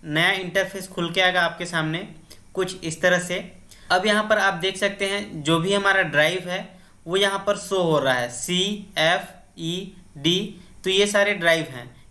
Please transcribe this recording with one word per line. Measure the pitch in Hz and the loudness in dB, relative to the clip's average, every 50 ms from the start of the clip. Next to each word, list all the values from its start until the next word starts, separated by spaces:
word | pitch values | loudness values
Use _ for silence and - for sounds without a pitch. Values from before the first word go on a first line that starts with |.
| - | -8
नया | 156 147 156 170 185 | -4 0 2 2 2
interface | 196 190 185 175 160 196 185 185 - 190 - - | 0 0 -4 -2 -2 -2 -2 -2 -4 -10 -12 -8
खुल | - 185 170 170 | -6 -6 -4 -2
के | 170 190 | 0 2
आएगा | 185 180 180 180 | 2 4 4 2
आपके | 170 165 165 - 175 | 2 0 -2 -4 -6
सामने | 165 175 160 156 156 160 175 196 - - - - - - - - - - | -4 -2 -2 -2 -2 -4 -6 -8 -10 -16 -20 -20 -20 -20 -20 -20 -8 -4
कुछ | 190 185 180 - - - | -4 -4 -4 -6 -8 -8
इस | 165 165 - | -10 -4 0
तरह | - 180 180 175 | 2 2 2 2
से। | 175 - 175 196 - - - - - - - - - - | 0 -2 -6 -8 -8 -12 -16 -20 -20 -20 -20 -10 -2 0
अब | 175 185 196 | 2 2 4
यहाँ | 214 208 214 214 214 | 2 2 2 2 2
पर | 220 208 | 2 2
आप | 190 196 185 | 2 2 0
देख | 165 180 190 190 | 0 -2 -4 -2
सकते | - 208 196 202 - 202 | -2 -2 -2 -2 -2 -4
हैं, | 190 202 208 208 - - 156 | -4 -2 -4 -6 -8 -10 -4
जो | 139 151 165 165 | 0 2 2 2
भी | 165 190 202 | 2 2 2
हमारा | 202 196 196 190 190 180 | 2 4 4 4 2 2
drive | 156 143 147 151 160 180 190 170 180 | 2 2 2 2 2 2 -2 -6 -6
है | 180 196 220 - - - - - - - - | -8 -8 -8 -12 -18 -20 -20 -20 -20 -16 -6
वो | 165 180 | -2 0
यहाँ | 196 202 196 196 196 196 | 2 2 2 0 0 0
पर | 208 202 196 | -2 -2 -2
शो | - - 196 190 | -2 -2 0 2
हो | 180 160 156 143 | 2 4 4 4
रहा | 135 135 127 | 4 2 2
है, | 123 120 120 | 0 0 -4
सीएफ़ईडी। | - - - - 180 180 190 202 208 208 - - - - 156 165 180 190 - - - - - - _ - 165 165 175 185 202 190 - - - - - 147 139 165 175 190 214 - - - - - - - - | -6 -8 -4 -2 0 0 0 -2 -4 -6 -10 -6 -2 0 2 2 2 0 -2 -6 -16 -20 -20 -20 _ -8 -6 -6 -6 -6 -8 -10 -14 -20 -20 -20 -10 -2 0 2 2 2 0 -4 -10 -14 -20 -20 -16 -8 -4
तो | 185 | 0
ये | 190 196 202 | 2 2 2
सारे | 202 202 202 202 208 202 | 4 4 2 2 2 0
drive | 180 170 170 165 165 151 | 2 2 2 2 2 0
हैं, | 131 135 123 117 - - - - - | -4 -10 -12 -14 -16 -18 -20 -20 -12